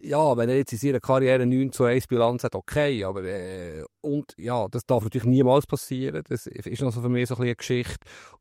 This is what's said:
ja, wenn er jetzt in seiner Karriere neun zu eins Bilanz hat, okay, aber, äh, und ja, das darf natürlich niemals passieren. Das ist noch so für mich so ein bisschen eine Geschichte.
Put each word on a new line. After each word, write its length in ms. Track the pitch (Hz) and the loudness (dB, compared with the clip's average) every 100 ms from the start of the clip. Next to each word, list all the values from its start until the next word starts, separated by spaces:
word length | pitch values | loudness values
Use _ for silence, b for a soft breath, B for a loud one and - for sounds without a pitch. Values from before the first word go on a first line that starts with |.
ja, 360 | 143 143 156 120 | -2 2 4 4
wenn 100 | 117 | 2
er 80 | 135 | 2
jetzt 160 | 135 | 0
in 60 | 113 | -2
seiner 240 | 143 127 | 0 0
Karriere 440 | - 131 131 131 123 | 2 2 4 4 4
neun 280 | 127 135 | 2 0
zu 100 | - | 2
eins 240 | 123 127 - | 2 2 0
Bilanz 380 | 120 117 123 123 | 2 2 0 -4
hat, 100 | - | -6
okay, 480 | - 147 147 123 | -4 0 0 0
aber, 180 | 95 98 92 | -4 -4 -6
äh, 580 | 98 92 92 87 78 78 _ | -6 -8 -10 -10 -12 -14 _
und 340 | 151 143 - - | -4 -4 -6 -10
ja, 280 | 104 123 101 | -4 -2 -2
das 160 | 120 - | -4 0
darf 180 | 123 | 0
natürlich 240 | 107 131 117 | 0 -2 4
niemals 400 | 127 127 135 - | 6 6 4 2
passieren. 560 | 147 - 131 131 156 - | -6 -6 -6 -6 -6 -6
Das 180 | 123 - | -8 -8
ist 340 | - - 113 | -12 -10 -4
noch 120 | 135 | -4
so 80 | 120 | -2
für 80 | 120 | -2
mich 180 | 123 123 | 0 0
so 80 | 120 | -2
ein 40 | |
bisschen 80 | 123 | -2
eine 80 | 120 | -4
Geschichte. 500 | - 123 120 - B B B B | -2 -2 -2 -8 B B B B